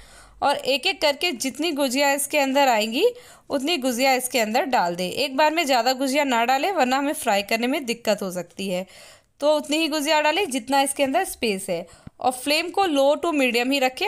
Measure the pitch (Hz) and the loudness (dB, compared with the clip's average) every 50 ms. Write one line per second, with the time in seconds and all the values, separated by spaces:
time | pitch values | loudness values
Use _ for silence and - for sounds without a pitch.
0 | - - - - - - - - - 269 285 - - - 269 277 - 381 392 - | -20 -20 -20 -20 -20 -20 -8 -2 0 0 0 0 0 -2 -2 0 0 -2 -2 0
1 | 320 294 277 285 - 359 277 214 - 262 - - 302 349 285 269 285 262 233 277 | 0 0 0 0 -2 -4 -4 -4 -6 -6 -4 -4 -4 -2 -2 0 0 0 0 2
2 | 285 277 277 285 - - 302 302 269 269 262 285 285 262 233 214 214 226 220 285 | 2 2 2 0 -2 -2 0 0 0 2 2 4 4 4 4 2 0 -2 0 0
3 | 403 494 480 - - - - - _ - - 285 262 311 359 277 240 269 233 226 | 0 0 0 -2 -12 -20 -20 -20 _ -6 -4 -2 -2 -2 -2 0 0 -2 0 2
4 | 269 269 262 254 254 - - 247 214 214 214 269 339 277 254 220 180 175 175 175 | 2 2 2 2 0 -2 -2 -2 0 0 0 0 0 0 0 0 0 0 -2 -4
5 | 180 175 - - 277 294 262 277 302 302 311 339 339 262 269 233 226 254 262 247 | -4 -4 -4 -4 -4 -2 0 2 2 2 2 2 0 2 2 2 2 2 0 0
6 | 277 262 262 302 285 269 240 226 233 240 262 269 302 381 392 320 254 247 262 277 | 0 0 0 0 0 2 2 2 2 2 2 2 2 0 2 2 2 2 2 0
7 | 285 285 311 - - 240 202 202 202 - 233 220 240 247 277 339 269 233 226 233 | 0 -2 -2 -2 -2 0 0 0 0 0 -2 -2 0 -2 -2 -2 -2 -4 -6 -4
8 | - 226 202 202 208 185 175 180 170 - - - 196 190 180 180 190 - - - | -2 -2 -2 -2 -2 -6 -6 -8 -10 -10 -10 -8 -6 -4 -4 -4 -6 -8 -12 -20
9 | - - - - _ _ _ - 285 294 311 294 285 285 294 320 330 294 302 311 | -20 -20 -20 -20 _ _ _ -2 0 2 2 2 0 0 0 0 0 0 -2 -2
10 | 269 311 311 302 302 302 320 370 415 294 233 269 - 269 277 277 277 277 - - | 0 2 2 2 2 2 2 0 0 -2 -2 -4 -2 0 2 2 2 2 0 0
11 | 277 269 269 349 381 370 - - 247 220 196 190 - - 175 170 190 - - - | 0 0 0 0 -2 -2 -4 -4 -2 -2 -2 -2 -4 -4 -6 -6 -6 -8 -16 -20
12 | - - - - - 254 254 254 - 285 302 320 339 359 - 392 392 359 294 277 | -20 -20 -8 -4 -2 -2 -2 -2 -2 0 0 0 0 -2 -2 -2 0 0 2 2
13 | 269 277 302 277 349 339 311 285 262 247 226 240 240 262 277 277 254 254 262 - | 4 4 2 2 0 -2 0 2 2 2 2 0 0 0 0 2 0 0 0 -2
14 | 359 | -2